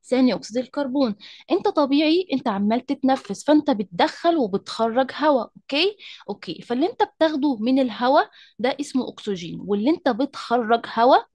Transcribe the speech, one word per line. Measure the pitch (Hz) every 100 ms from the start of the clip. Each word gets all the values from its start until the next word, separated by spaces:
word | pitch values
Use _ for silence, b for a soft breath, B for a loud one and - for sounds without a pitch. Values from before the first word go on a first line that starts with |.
ثاني | - 254 254
اكسيد | 180 - 226
الكربون. | 247 - 277 269 247 202 B B B
انت | 359 403
طبيعي | 320 285 277 311 339 381
انت | 262 254
عمال | 202 202 233 -
تتنفس، | 277 262 262 - 196
فانت | - 302 294
بتدخل | 214 202 170 311 - 339 339
وبتخرج | 214 190 - - 226 226 262
هواء، | - 302 269 - -
اوكي؟ | - 277 381 415 B B -
اوكي، | 202 - -
فاللي | - 240 349
انت | 494
بتاخده | 415 _ 320 302 285 226
من | 226 262
الهواء | 254 208 247 302 427 b b -
ده | 240 -
اسمه | 285 262 -
اكسجين، | - 214 190 170 170
واللي | 170 202 226
انت | 339 277
بتخرج | 220 269 - - 240 220 233 - -
هواء | 240 359 -